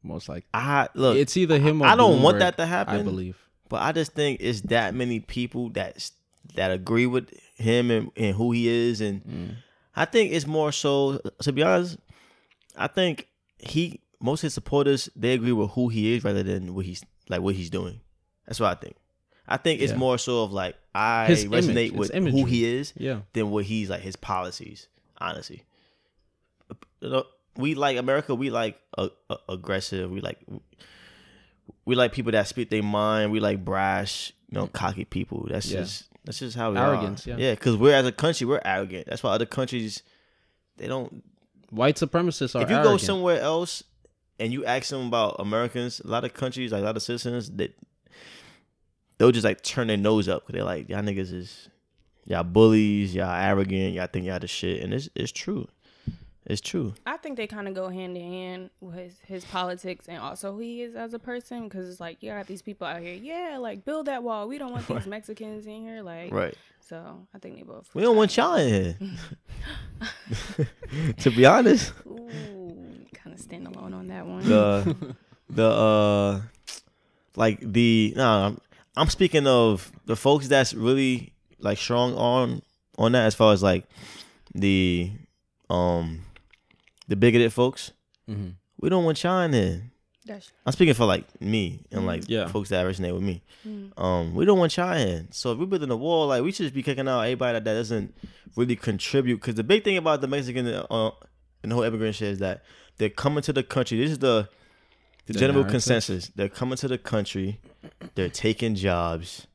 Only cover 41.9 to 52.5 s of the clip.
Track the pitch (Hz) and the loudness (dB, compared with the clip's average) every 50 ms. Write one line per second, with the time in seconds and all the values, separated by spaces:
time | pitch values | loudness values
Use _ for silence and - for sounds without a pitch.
41.9 | 151 - 165 - - 170 175 175 156 - 143 123 - 123 135 151 220 - - 220 | 2 2 -2 0 0 0 0 0 -2 -2 -6 -4 -2 -2 0 2 2 4 6 6
42.9 | 202 190 196 190 196 185 180 180 170 143 - 147 160 165 180 175 - - - _ | 6 4 2 0 -2 0 2 2 2 2 2 0 0 0 -2 -4 -8 -12 -14 _
43.9 | _ _ _ _ _ _ _ _ _ _ 113 113 123 139 - 113 123 135 131 - | _ _ _ _ _ _ _ _ _ _ -6 -4 -4 -4 -2 -2 -2 -2 -2 -4
44.9 | 143 135 127 120 117 117 110 101 - - 98 101 107 113 120 120 - 123 120 120 | -8 -6 -6 -2 0 2 2 2 0 -4 -4 -2 0 0 0 -2 -4 -6 -6 -6
45.9 | - - - - 113 117 120 123 - - 139 127 123 131 127 117 110 101 101 104 | -8 -10 -8 -4 -4 -4 -4 -6 -6 -6 -6 -6 -4 -6 -6 -4 -2 -2 -2 -2
46.9 | 110 113 - - 120 120 - 127 120 123 110 - 95 98 87 - - _ - _ | -2 -4 -4 -6 -6 -6 -4 -6 -6 -6 -8 -8 -6 -6 -6 -6 -6 _ -20 _
47.9 | _ _ _ _ _ - - - - - - - - _ _ _ _ _ _ _ | _ _ _ _ _ -20 -20 -20 -20 -20 -20 -20 -20 _ _ _ _ _ _ _
48.9 | _ _ _ _ _ _ 113 123 123 117 107 107 95 - - - - - 120 113 | _ _ _ _ _ _ 6 6 6 6 2 0 0 0 -6 -8 -4 -4 -2 0
49.9 | 107 101 98 104 110 110 98 92 92 - _ - 87 90 98 90 90 80 57 - | 0 2 2 4 4 4 2 0 -2 -4 _ -8 -8 -6 -4 -4 -6 -6 -8 -8
50.9 | - 98 104 104 98 98 95 90 90 90 90 90 - - - - _ _ _ _ | -6 -6 -4 -4 -4 -4 -6 -6 -8 -12 -12 -14 -18 -20 -20 -20 _ _ _ _
51.9 | _ _ _ _ _ _ _ - - 87 85 87 | _ _ _ _ _ _ _ -4 -2 -2 -2 2